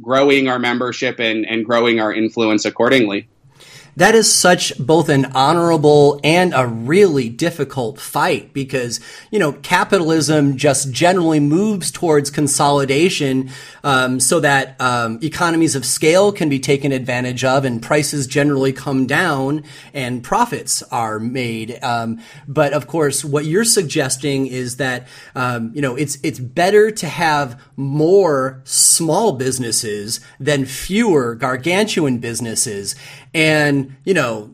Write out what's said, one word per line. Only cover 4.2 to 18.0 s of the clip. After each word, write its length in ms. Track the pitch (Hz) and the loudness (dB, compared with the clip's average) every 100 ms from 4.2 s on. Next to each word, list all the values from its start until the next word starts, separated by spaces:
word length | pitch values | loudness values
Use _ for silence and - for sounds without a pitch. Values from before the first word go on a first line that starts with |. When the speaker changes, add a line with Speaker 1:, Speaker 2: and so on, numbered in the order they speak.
| 208 | 4
Speaker 2:
such 460 | - 180 180 - - | 4 4 4 0 -4
both 320 | 123 160 160 | 2 2 4
an 160 | 139 131 | 2 2
honorable 880 | 131 135 170 170 160 147 147 143 143 | 2 2 2 2 4 6 6 6 4
and 300 | 147 175 185 | 2 2 2
a 120 | 135 123 | 2 -2
really 640 | 113 120 180 196 139 113 | -4 0 4 4 2 -2
difficult 680 | 113 165 165 135 131 113 - | -2 -4 -2 -6 -4 -6 -8
fight 540 | - 147 170 127 - | -8 -2 0 -2 -6
because, 480 | 139 131 131 120 113 - - - | -8 -6 -6 -6 -8 -12 -20 -6
you 80 | 214 | -2
know, 140 | 156 | -2
capitalism 1080 | - - 180 208 196 160 160 135 151 143 127 | -2 -2 -2 2 0 2 0 2 2 2 2
just 340 | 147 135 139 | 0 0 -2
generally 480 | 123 175 185 165 156 | 0 2 4 2 2
moves 500 | 147 160 214 202 151 | 2 2 0 -2 -6
towards 380 | - 170 151 147 | -4 2 2 0
consolidation, 1200 | - 143 - 147 143 135 139 185 180 139 131 131 - - - | -2 -2 0 2 2 2 2 2 0 -2 -2 -4 -10 -20 -8
um, 380 | 143 131 127 131 | 0 2 2 0
so 200 | - 170 | 0 2
that, 380 | 143 139 135 - | 4 2 0 -2
um, 360 | 127 123 117 113 | -2 0 -2 -4
economies 520 | 151 - 170 165 160 | -6 -2 0 2 0
of 120 | 135 123 | 0 -4
scale 440 | - 156 180 208 | 0 4 4 4
can 200 | 202 160 | 2 -2
be 80 | 139 | -2
taken 340 | 139 139 143 | 0 0 0
advantage 500 | 131 135 123 123 123 | -4 -4 -4 -4 -2
of 220 | 131 135 | 0 0
and 160 | 131 117 | 0 -4
prices 460 | 113 151 | -2 0